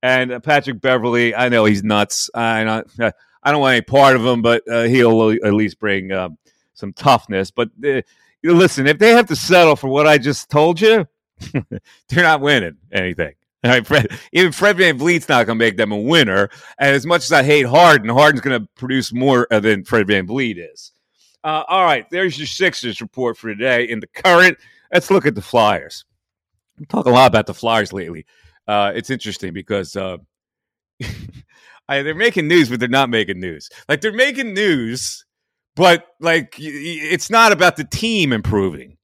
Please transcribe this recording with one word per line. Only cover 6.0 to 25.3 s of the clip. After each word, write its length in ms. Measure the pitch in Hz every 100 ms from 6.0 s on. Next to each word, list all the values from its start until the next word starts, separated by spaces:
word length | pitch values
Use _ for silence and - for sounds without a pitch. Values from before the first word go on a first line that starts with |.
| 92
uh, 160 | 95 92 76 _ _ _
some 180 | _ 101
toughness. 580 | - 147 123 _ 98 95
But, 200 | - 117 _
uh, 180 | 139 131 - _ _ _
listen, 420 | 156 170 185 - 135
if 120 | 156
they 120 | 214
have 160 | 233 226
to 100 | 135
settle 400 | - 185 165 143
for 120 | 135
what 180 | 135 151
I 100 | 151
just 340 | 127 139 -
told 300 | 147 160 165
you, 260 | 220 226 160 _ _
<laughs> 260 | _ -
they're 720 | 135 - 110 _ _ _ 147
not 180 | 170 156
winning 360 | 143 139 87 76 _
anything. 420 | - 92 87 78 _ _ _
All 80 | 120
right, 120 | 127
Fred, 320 | 107 147 110 - -
even 200 | - 185
Fred 240 | - 202 180
VanVleet's 520 | 185 135 156 175 -
not 180 | 131 110
gonna 120 | 113
make 180 | 113 98
them 140 | 107
a 80 | 104
winner. 500 | 113 165 120 95 101 - - -
And 160 | 139
as 100 | 139
much 200 | 143 170
as 80 | -
I 100 | 151
hate 240 | 135 147 123
Harden, 420 | 139 175 147 107
Harden's 320 | 120 151 135
gonna 280 | 135 123 104 _
produce 360 | 127 131 120
more, 360 | 120 135 127 120
uh, 80 | 110
than 260 | 104 101
Fred 220 | 95 117 98
VanVleet 680 | 101 92 123 127 92 82
is. 200 | 67 - _ _ _ _ _
Uh, 200 | 156 156 151
all 160 | 185
right, 240 | 180 139 107
there's 280 | 170 190 139
your 80 | 143
Sixers 540 | - 185 - 123 101
report 360 | 113 - 123 110
for 120 | 113
today 360 | 104 127 120
in 160 | 120 113
the 60 | -
current. 500 | - 196 175 180 - _ _ _
Let's 180 | 180 -
look 160 | 190
at 80 | -